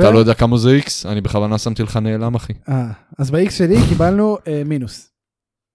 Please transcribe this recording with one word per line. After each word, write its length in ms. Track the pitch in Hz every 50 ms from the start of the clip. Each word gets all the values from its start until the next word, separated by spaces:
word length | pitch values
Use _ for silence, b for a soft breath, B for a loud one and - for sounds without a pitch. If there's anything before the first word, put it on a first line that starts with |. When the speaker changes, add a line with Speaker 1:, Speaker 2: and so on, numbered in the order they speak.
Speaker 1:
אתה 100 | 175 104
לא 80 | 107 113
יודע 160 | 113 113 113
כמה 240 | - 123 117 120 120
זה 200 | 110 123 135 143
X? 300 | 143 - - - - 92
אני 120 | 104 104
בכוונה 380 | 98 98 - 104 104 104 110 107
שמתי 240 | - 120 113 - 113
לך 140 | 101 -
נעלם, 380 | 117 107 110 110 110 113 117 120
אחי. 180 | 113 - - 110 - - -
Speaker 2:
אה, 240 | 135 131 123 117 107 - _ _ - -
אז 120 | 143 131
ב-X 200 | 139 160 185 208
שלי 260 | - - 190 165 190 233 208 -
קיבלנו, 500 | 170 156 165 175 190 202 214 214 208 - -
אה, 160 | 170 151 147 147
מינוס. 440 | 147 151 143 123 107 - - - _ _ _ _ _ _ _ _ _ _ _ _ _ _